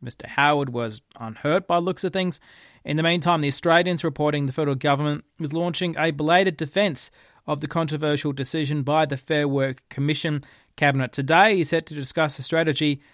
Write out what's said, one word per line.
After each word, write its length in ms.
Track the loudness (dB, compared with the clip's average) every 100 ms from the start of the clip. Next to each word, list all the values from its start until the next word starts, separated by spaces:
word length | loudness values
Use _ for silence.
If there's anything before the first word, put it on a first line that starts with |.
Mister 260 | -14 -14 -6
Howard 420 | 2 2 2 0
was 320 | -4 -6 -8 -16 -14
unhurt 480 | -14 -6 0 0 2
by 120 | 0
looks 260 | 0 -4
of 80 | -4
things. 300 | -2 -4 -6 -14 -20 -20 _
In 140 | -4 0
the 60 |
meantime, 360 | 0 2 2 2
The 80 | 0
Australian's 560 | 0 4 4 4 0
reporting 420 | -2 0 0 0 -2
the 40 |
federal 240 | -2 -2 0
government 480 | 0 2 0 -4 -8 -10
is 140 | -6
launching 420 | -2 -2 -2 -4 -2
a 140 | -2
belated 460 | 0 2 4 2 0
defence 520 | -4 0 0 0 -6 -10 _ _ -6
of 140 | -6
the 60 | -4
controversial 640 | -2 -2 -2 0 0 -2
decision 500 | -4 -2 -2 -2 -2
by 220 | 2 2 2
the 100 | -2
Fair 320 | -2 0 2
Work 360 | 0 0 -4 _
Commission. 560 | -4 -2 0 -2 -4 -6 -20 _ 0
Cabinet 380 | 2 2 0
today 480 | -2 4 6 6 4
is 80 | 2
set 160 | 0 -2
to 80 |
discuss 460 | -8 -6 0 0 -2
a 40 |
strategy 560 | -2 0 2 2 0 0 -8